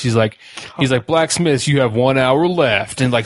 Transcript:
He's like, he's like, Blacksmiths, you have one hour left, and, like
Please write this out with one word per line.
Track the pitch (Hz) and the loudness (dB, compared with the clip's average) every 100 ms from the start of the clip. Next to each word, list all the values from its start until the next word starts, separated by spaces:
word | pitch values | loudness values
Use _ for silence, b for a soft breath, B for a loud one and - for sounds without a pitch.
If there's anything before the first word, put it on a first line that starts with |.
He's | 127 113 | 0 0
like, | 110 - B B B B | 0 -2 B B B B
he's | 135 | -2
like, | 127 113 | -2 0
Blacksmiths, | 165 160 - 170 139 - | 0 0 0 0 0 0
you | 143 | 0
have | 127 | 0
one | 110 127 135 | 2 0 2
hour | 127 139 175 | 2 2 0
left, | 175 139 101 98 - | 0 0 0 -2 -4
and, | 127 | 0
like | 120 | 0